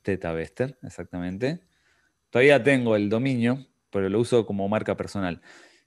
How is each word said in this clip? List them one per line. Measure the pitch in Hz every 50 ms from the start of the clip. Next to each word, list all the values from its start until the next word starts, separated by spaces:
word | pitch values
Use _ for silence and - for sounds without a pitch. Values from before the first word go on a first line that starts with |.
| _
Teta | - 95 90 - 85 82
Bester, | 82 80 - - - 123 139 - _ -
exactamente. | - - - 87 - - 90 87 90 92 98 123 139 170 175 _ _ _ _ _ _ _ _ _ _ _ _ _ _
Todavía | - 117 131 147 143 131 110
tengo | 143 139 131 120 113 110
el | 104 104 101
dominio, | 110 113 131 139 131 120 117 120 127 143 - _ _ _ _ _
pero | - 101 95 95
lo | 98 110
uso | 120 - 127 120 104
como | - 104 98 98 98
marca | 107 107 107 - 95
personal. | - 92 92 - 101 98 90 82 - _ - - - - - _ _ _